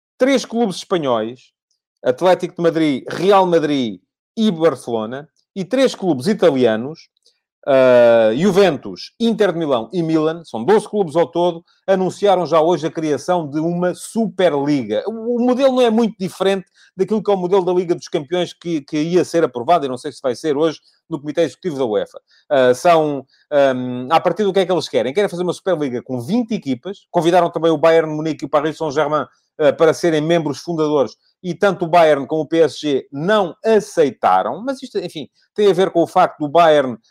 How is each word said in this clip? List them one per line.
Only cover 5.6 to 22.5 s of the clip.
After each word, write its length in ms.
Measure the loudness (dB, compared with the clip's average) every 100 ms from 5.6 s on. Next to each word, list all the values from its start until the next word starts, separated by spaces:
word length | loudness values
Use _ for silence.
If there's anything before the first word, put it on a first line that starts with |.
| -4
três 280 | 0 0
clubes 340 | 0 -2 -2 -2
italianos, 840 | 0 2 2 2 0 -6 -12 _ _ _ _ _ _ 0
ah, 640 | 4 6 6 6 6 4
Juventus, 800 | 2 2 4 2 0 -8 -14 -16 -4
Inter 320 | -2 0 -2
de 60 | -2
Milão 320 | -2 -2 -2
e 100 | -4
Milan, 400 | -2 0 -2 -4
são 200 | -10 -6
doze 240 | 0 0 0
clubes 260 | -4 -2
ao 120 | -2 -2
todo, 360 | 0 -2 -2 -12 _ -2
anunciaram 600 | 0 -2 -2 0 0 2
já 120 | 2
hoje 280 | 2 0 -2
a 40 |
criação 600 | -4 -4 -4 -2 -2 -2
de 100 | -4
uma 340 | -4 -2 -4
Superliga. 1120 | -4 -6 -4 -4 0 0 2 0 -2 -2 -4 -4
O, 300 | -6 -4 -2
o 80 |
modelo 300 | 0 2 2
não 80 | 2
é 80 | 2
muito 260 | 2 0 -2
diferente 460 | -10 -4 -2 -2 -6 _ _ -6
daquilo 260 | -2 -2
que 80 | 0
é 40 |
o 20 | -2
modelo 300 | 0 0 2
da 60 |
Liga 200 | 0 -2
dos 140 | -4 -6
Campeões 460 | -8 -4 -4 -4
que, 260 | -8 -8 -8
que 160 | -6 -4
ia 200 | 0 0
ser 220 | 0 0
aprovado, 400 | 0 -2 0 0
e 40 | 0
não 100 | -8
sei 120 | -12
se 120 | -8
vai 120 | -6
ser 220 | -4 -2 0
hoje, 240 | -2 -4 _ _ -12
no 140 | -10
Comitê 220 | -6 -2
Executivo 340 | -2 -4 -8 -4
da 80 |
uefa. 340 | -2 -2 -4 -10 _ _
Ah, 240 | -2